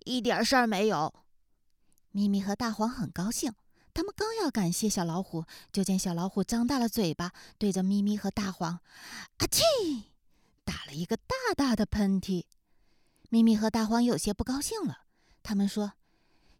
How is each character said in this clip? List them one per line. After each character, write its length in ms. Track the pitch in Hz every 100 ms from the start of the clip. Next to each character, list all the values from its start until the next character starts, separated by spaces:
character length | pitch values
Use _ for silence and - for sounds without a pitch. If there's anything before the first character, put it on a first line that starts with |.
| -
一 160 | 254
点 240 | 233 180 226
事 100 | 262
儿 100 | 233
没 220 | 190 214
有。” 260 | 165 156 - _ _ _ _ _ _ _ _ _
咪 180 | 202 202
咪 120 | 202
和 140 | 196 202
大 160 | 240
黄 180 | 214 220
很 220 | 254 196
高 180 | 170 190
兴， 240 | 233 277 214 _ _ _
他 80 | -
们 120 | 392 -
刚 180 | 427 453
要 120 | 339
感 220 | 226 175
谢 160 | 180 214
小 160 | 202
老 180 | 170 165
虎， 220 | 190 160 160 - -
就 100 | -
见 160 | 190 190
小 140 | 185
老 160 | 170 185
虎 120 | 202
张 240 | 185 233 240
大 140 | 277
了 80 | 233
嘴 260 | - 175
巴， 200 | 147 175 - - -
对 120 | 208
着 140 | 190
咪 180 | 190 202
咪 140 | 202 208
和 160 | 202
大 180 | 202 196
黄， 260 | 180 165 175
“啊 60 | - - - - - -
嚏！” 640 | - - 640 554 349 254 - _ _ _ _ _
打 220 | - 160 -
了 80 |
一 100 | 139
个 140 | 175 220
大 180 | - 523 494
大 220 | 370 269 220
的 100 | 208
喷 360 | 214 202 190
嚏。 240 | - 180 - _ _ _ _ _ _ _ -
咪 160 | 226
咪 140 | 226 214
和 120 | 220
大 160 | 226 220
黄 160 | 233
有 160 | 240 156
些 160 | -
不 80 | 202
高 200 | 226 262
兴 200 | - 440 277
了， 140 | 123 _ _ _ _
他 100 | -
们 140 | 202 202
说 240 | 214 208 - _ _ _ _ _ -